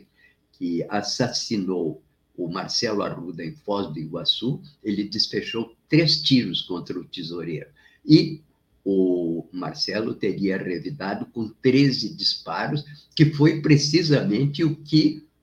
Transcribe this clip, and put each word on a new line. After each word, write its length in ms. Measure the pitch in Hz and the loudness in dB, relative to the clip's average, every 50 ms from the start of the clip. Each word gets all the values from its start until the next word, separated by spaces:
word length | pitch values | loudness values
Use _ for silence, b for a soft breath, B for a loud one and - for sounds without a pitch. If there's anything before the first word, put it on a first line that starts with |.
| - b b b b b b b _ _ | -10 b b b b b b b _ _
que 320 | _ - 90 87 85 85 - - | _ -6 -4 -2 -2 -2 -2 -2
assassinou 1120 | 104 104 - - - - 123 - - - - - 117 101 92 92 92 87 82 78 76 - _ _ _ _ _ _ _ | -4 -4 -4 -2 -2 -2 -2 -2 -2 -4 -4 -4 -4 -2 -2 -2 -2 -2 -2 -2 -4 -8 _ _ _ _ _ _ _
o 120 | - 90 82 | -8 -8 -6
Marcelo 540 | 87 92 87 - - - 120 110 107 101 | -6 -6 -6 -4 -2 -2 0 0 0 -2
Arruda 420 | 92 82 - - 85 90 85 82 85 | -2 -4 -6 -8 -10 -10 -10 -8 -10
em 100 | 82 78 | -10 -10
Foz 360 | - _ 104 101 101 95 80 | -8 _ -2 -2 -2 -2 -4
do 60 | 76 80 | -6 -8
Iguaçu, 640 | 78 78 82 82 80 - - - 107 127 151 B B B B _ | -8 -8 -8 -2 -2 -2 -2 0 -2 -2 -2 B B B B _
ele 220 | - 107 101 98 101 | -4 -2 -2 -2 -2
desfechou 720 | - 104 107 - - 120 104 85 - 110 113 113 - - _ _ _ | -2 -2 -2 -2 -2 -2 -4 -4 -4 -6 -6 -6 -8 -12 _ _ _
três 340 | 156 156 170 156 - - | 2 4 4 4 2 0
tiros 400 | - - 139 123 107 92 82 - | 2 4 4 4 4 2 -4 -6
contra 360 | - - 92 85 - - 90 87 | -6 -6 -8 -8 -6 -8 -10 -10
o 60 | 80 | -10
tesoureiro. 640 | - - 90 82 82 85 87 80 85 80 73 73 - b b b b b b - | -10 -10 -10 -10 -8 -8 -8 -8 -8 -8 -10 -10 -14 b b b b b b 6
E 340 | 147 151 175 - - - - _ _ _ _ _ _ _ _ - | 6 8 8 8 4 -4 -10 _ _ _ _ _ _ _ _ -2
o 640 | 98 98 95 92 92 90 90 85 82 82 82 78 - | 0 2 4 4 4 2 0 0 -2 -4 -4 -8 -10
Marcelo 640 | - 90 82 78 76 - - 95 95 107 113 123 120 | -10 -8 -8 -8 -6 -6 -6 -4 -2 -2 -4 -4 -4
teria 440 | - - 101 87 - 98 95 95 95 | -2 -2 -2 -2 0 0 0 0 -2
revidado 680 | 98 92 87 85 78 90 73 - 92 98 101 - - | -4 -4 -6 -6 -6 -8 -8 -6 -6 -6 -6 -6 -8
com 220 | - - 120 110 104 | -8 -6 -6 -6 -6
treze 640 | - _ - 127 127 139 143 135 120 - 113 92 - | -6 _ 2 4 6 6 6 4 2 0 -4 -6 -6
disparos, 680 | - - - - - - - 82 95 113 143 151 143 B B B B B B _ | -4 -2 -2 -2 -4 -6 -6 -4 -4 -2 -2 -4 -4 B B B B B B _
que 120 | - 151 | 4 4
foi 340 | 147 - 143 147 156 156 147 | 6 6 4 4 4 4 2
precisamente 1040 | 147 143 147 147 - 147 156 165 165 151 143 120 95 98 104 117 139 143 - - 165 | 4 4 4 4 4 2 2 2 4 4 2 2 2 2 2 2 0 0 0 0 0
o 100 | 147 - | 0 -2
que 500 | - - - 156 156 - - - - - _ _ _ | -4 -2 2 4 4 4 4 0 -4 -10 _ _ _